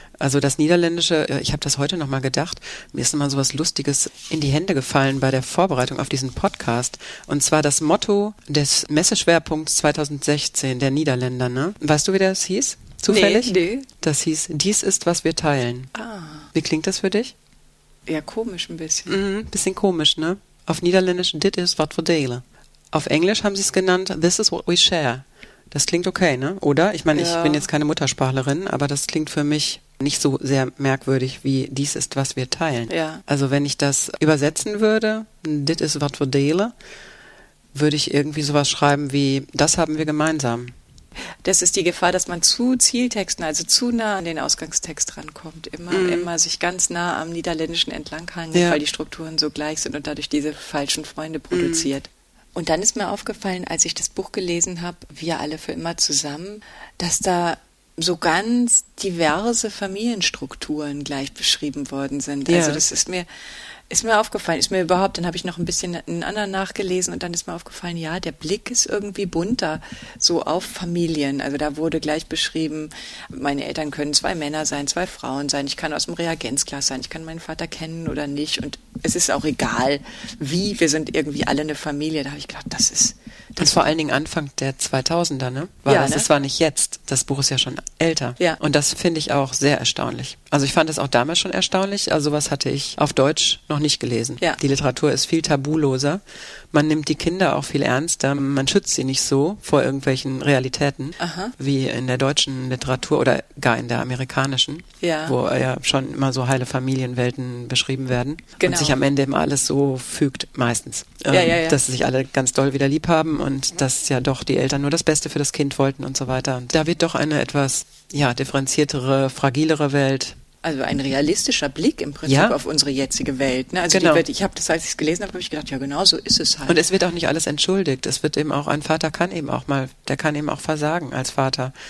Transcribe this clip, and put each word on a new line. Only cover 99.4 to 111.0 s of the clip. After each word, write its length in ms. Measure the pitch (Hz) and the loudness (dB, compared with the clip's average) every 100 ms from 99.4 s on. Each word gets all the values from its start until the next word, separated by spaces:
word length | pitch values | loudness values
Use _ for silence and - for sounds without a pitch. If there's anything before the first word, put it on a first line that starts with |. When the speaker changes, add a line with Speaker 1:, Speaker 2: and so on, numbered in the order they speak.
| 151 214 | 2 0
Speaker 1:
vor 220 | - 147 | 2 4
irgendwelchen 580 | 127 135 135 131 135 131 | 4 2 0 0 -2 -2
Realitäten 680 | 143 135 127 - 143 - 135 - | 2 4 2 0 -2 -2 -6 -6
Speaker 2:
Aha. 320 | 170 160 208 - | -6 -6 -8 -4
Speaker 1:
wie 280 | 135 139 135 | 0 0 0
in 180 | - 127 | -2 -2
der 120 | 123 | 0
deutschen 520 | 135 151 - 131 131 | 2 2 0 -2 -4
Literatur 480 | 127 - 127 - 151 | -4 -2 -2 0 2
oder 220 | - - - - | 4 2 -2 -2
gar 160 | 131 117 | 0 0
in 120 | 120 | 0
der 120 | 120 | -2
amerikanischen, 800 | 127 127 131 - 135 127 - 151 - - | -2 -4 -4 -2 0 0 -2 -4 -14 -4
Speaker 2:
Ja. 280 | 175 156 156 | -2 -2 0
Speaker 1:
wo 200 | 127 120 | 0 2
ja 280 | 131 131 127 | 0 0 -2
schon 320 | - 135 131 | 0 0 -2
immer 180 | - 135 | -2 -2
so 140 | 127 127 | 0 0
heile 180 | 135 123 | 0 0
Familienwelten 1000 | 131 131 131 127 123 123 123 127 123 117 | -2 -2 -2 -2 -2 -2 -2 -6 -8 -4
beschrieben 400 | 127 - 131 131 | -2 -2 -2 0
werden 280 | 123 127 156 - - | 0 0 -6 -10 0
Speaker 2:
Genau. 140 | 180 | 0
Speaker 1:
und 60 | 170 | 2
sich 140 | 143 | 2
am 100 | 135 | 2
Ende 200 | 139 139 | 4 2
immer 160 | 139 139 | 2 2
alles 280 | 151 139 - | 2 0 0
so 300 | 139 139 131 | 2 2 0
fügt, 520 | - - 143 - - - | -4 0 0 0 -8 -2
meistens. 480 | 120 117 - - | 0 0 -4 -10